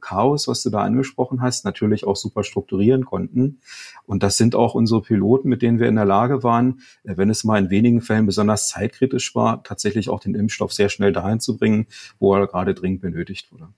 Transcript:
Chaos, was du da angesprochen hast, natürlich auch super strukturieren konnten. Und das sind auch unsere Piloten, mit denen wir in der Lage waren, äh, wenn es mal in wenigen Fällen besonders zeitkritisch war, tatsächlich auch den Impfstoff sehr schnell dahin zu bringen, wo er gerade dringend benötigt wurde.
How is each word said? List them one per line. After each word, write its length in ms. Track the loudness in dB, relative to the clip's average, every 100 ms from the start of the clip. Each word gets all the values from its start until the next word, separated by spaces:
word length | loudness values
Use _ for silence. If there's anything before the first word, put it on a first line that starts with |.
Chaos, 480 | -6 0 0 0 -2
was 120 | -4
du 80 | -2
da 120 | -2
angesprochen 600 | 0 0 -2 -4 -4 -2
hast, 220 | -2 -2
natürlich 400 | -6 -2 0 0
auch 140 | -2 -4
super 260 | -4 -6
strukturieren 640 | -6 -6 -4 0 2 2 0
konnten. 560 | -6 -4 0 -2 -4 -20 -20 -20 -18 -6
Und 180 | 0
das 120 | 0 2
sind 200 | 2 4
auch 200 | 2 2
unsere 260 | 2 2
Piloten, 460 | 2 2 4 2 2
mit 140 | 0
denen 180 | 0 2
wir 80 | 2
in 80 | 2
der 80 |
Lage 400 | 2 2 2 0
waren, 380 | 0 2 0 -2 -12 _ -8
äh, 100 | 0
wenn 140 | 0
es 160 | 2 2
mal 180 | 2
in 60 | 2
wenigen 320 | 4 4 2
Fällen 240 | 2 0 2
besonders 420 | 2 0 0 -2
zeitkritisch 640 | -6 -6 -2 -2 -2 -4 -2
war, 280 | -2 -2
tatsächlich 460 | -8 -6 -4 -2 -4
auch 100 | -6
den 160 | -4 -2
Impfstoff 380 | -2 -2 -6
sehr 160 | 0 -2
schnell 240 | 2 0
dahin 260 | 0 -2 -2
zu 160 | -2 0
bringen, 320 | 2 0 -2 -10 -16 0
wo 160 | 2 2
er 100 | 0
gerade 280 | -2 -2
dringend 260 | -2 -4 -4
benötigt 540 | -6 -8 -8 -12 -16
wurde. 160 | -20 -20